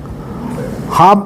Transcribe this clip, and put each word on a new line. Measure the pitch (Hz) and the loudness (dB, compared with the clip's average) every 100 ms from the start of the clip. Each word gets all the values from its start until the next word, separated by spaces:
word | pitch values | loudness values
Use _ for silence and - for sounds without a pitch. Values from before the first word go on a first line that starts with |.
| - - - - - - - - - | -12 -12 -10 -8 -8 -6 -6 -6 -2
हा | - 175 202 | 4 6 6